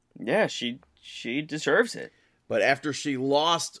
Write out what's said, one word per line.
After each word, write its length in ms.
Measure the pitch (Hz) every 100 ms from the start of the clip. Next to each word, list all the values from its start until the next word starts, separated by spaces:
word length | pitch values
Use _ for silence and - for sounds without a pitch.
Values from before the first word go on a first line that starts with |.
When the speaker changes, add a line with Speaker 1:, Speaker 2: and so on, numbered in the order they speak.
| _ -
Speaker 1:
Yeah, 280 | 107 190 175
she, 320 | - 120 120 _ _
she 420 | - - 117 131
deserves 540 | 156 156 - 185 240 -
it. 160 | - _ _ _ -
Speaker 2:
But 160 | 113
after 300 | 107 135 151
she 240 | 131 147 131
lost, 640 | 135 143 160 165 - -